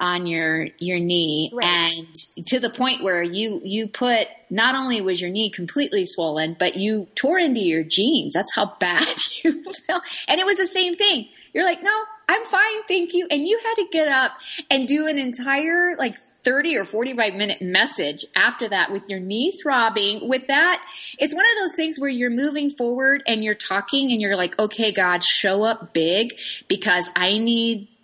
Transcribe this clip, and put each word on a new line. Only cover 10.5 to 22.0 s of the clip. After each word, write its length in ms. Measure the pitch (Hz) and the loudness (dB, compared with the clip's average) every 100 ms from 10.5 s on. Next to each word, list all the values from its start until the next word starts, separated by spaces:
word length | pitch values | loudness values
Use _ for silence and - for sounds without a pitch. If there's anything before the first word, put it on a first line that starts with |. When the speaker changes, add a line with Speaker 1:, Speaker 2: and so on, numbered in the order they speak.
| 370 | 2
Speaker 1:
the 100 | 349 | 0
same 280 | 370 359 349 | 0 0 2
thing. 320 | 403 294 - - - | 2 2 -2 -14 -6
You're 120 | - 180 | 0 0
like, 180 | - | 0
"No, 200 | 392 440 427 - - | 0 0 -2 -6 0
I'm 160 | 427 - | 0 2
fine. 380 | 381 427 427 - | 2 2 0 -2
Thank 260 | 370 339 | -2 0
you." 140 | 349 349 | -2 0
And 160 | 294 330 | 0 0
you 140 | 466 | 0
had 120 | 466 440 | 0 -2
to 120 | 359 | 0
get 160 | 320 302 | 0 2
up 240 | 262 254 - - - - | 2 2 -2 -12 -8 0
and 160 | 269 254 | 0 2
do 180 | 294 311 | 0 2
an 100 | 285 | -2
entire, 800 | 254 247 262 277 320 349 359 339 | -2 -4 -2 0 2 2 2 0
like, 180 | 240 - _ _ 247 | -4 -4 _ _ 0
thirty 320 | 262 330 254 | 2 2 0
or 80 | 180 | -2
forty-five 480 | 214 254 240 214 | -2 -2 0 0
minute 280 | 190 208 - | 0 -2 -2
message 640 | 180 185 277 - 147 147 - 180 | 0 2 2 0 -2 -4 -4 2
after 320 | 220 240 220 | 2 2 -2
that 200 | 190 170 | 0 0
with 200 | 196 196 | -2 -6
your 100 | 190 | -8
knee 320 | 185 214 320 392 | -4 -2 -2 -2
throbbing. 680 | 294 262 226 202 202 214 240 | 0 2 2 2 0 -2 0
With 180 | 254 254 | 0 2
that, 340 | 277 349 339 - - - - | 4 4 2 -4 -16 -16 -2
it's 140 | 302 | -2
one 100 | 330 | 2
of 80 | 453 427 | 2 2
those 160 | 370 330 | 0 -2
things 240 | 320 | -4
where 100 | 285 | -2